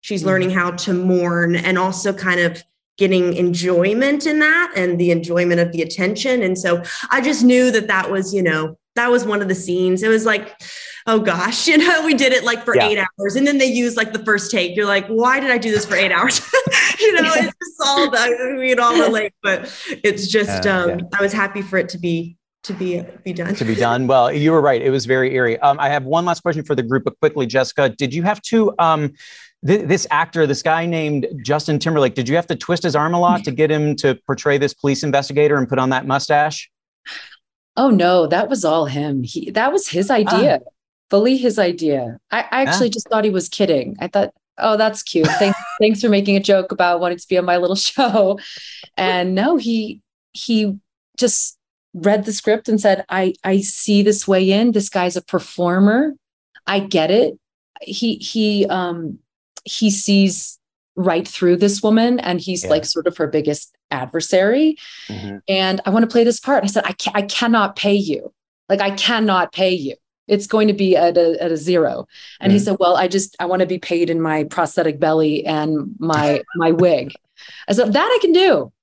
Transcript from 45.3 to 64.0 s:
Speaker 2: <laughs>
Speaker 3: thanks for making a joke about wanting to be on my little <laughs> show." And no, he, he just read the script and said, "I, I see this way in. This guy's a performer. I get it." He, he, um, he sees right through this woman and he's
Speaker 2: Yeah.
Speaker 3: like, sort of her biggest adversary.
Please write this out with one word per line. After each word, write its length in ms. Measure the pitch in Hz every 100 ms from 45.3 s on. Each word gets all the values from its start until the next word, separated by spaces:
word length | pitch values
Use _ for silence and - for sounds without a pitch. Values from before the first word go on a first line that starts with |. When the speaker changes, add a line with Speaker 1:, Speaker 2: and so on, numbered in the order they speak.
| - 202 196 -
Speaker 2:
<laughs> 120 | -
Speaker 3:
thanks 180 | 214 208
for 80 | 226
making 260 | 202 202 196
a 40 |
joke 320 | 196 196 185
about 280 | - 175 175
wanting 180 | 175 175
to 100 | -
be 100 | 180
on 80 | 180
my 120 | 180
little 180 | 175 196
<laughs> 160 | -
show." 460 | - 247 214 190 202 - - - - - -
And 380 | 185 180 180
no, 240 | 185 240 330
he, 440 | 226 226 214 220 _ _ _
he 440 | - - 226 208 196 _ _ _ -
just 400 | 247 - - - _ _ _ 180
read 300 | 175 208 202
the 80 |
script 360 | 202 - 220 -
and 100 | 220
said, 260 | 202 190 -
"I, 240 | 185 185 -
I 180 | 190 196
see 420 | 196 - - 202
this 240 | 202 208 -
way 240 | 190 190
in. 220 | 196 240
This 160 | 214 202
guy's 260 | 190 180 175
a 60 |
performer. 880 | - 180 - - 175 185 202 226 302 277 _ _ _ _ -
I 120 | 196
get 300 | 196 175 160
it." 300 | 208 - - _ _ _ -
He, 340 | 196 202 233 -
he, 500 | - 226 214 208 -
um, 500 | 185 175 170 160 - _ _ _ - -
he 240 | - 214
sees 680 | 196 - 202 196 190 - - _ _ _ -
right 320 | 185 170 -
through 300 | - 180 180
this 240 | 202 202
woman 380 | 214 220 233 247
and 200 | - 180
he's 240 | - 180
Speaker 2:
Yeah. 60 | 185
Speaker 3:
like, 160 | 151 151
sort 220 | 170 170
of 100 | 170
her 80 | 151
biggest 500 | 156 151 147 - _ _
adversary. 880 | 143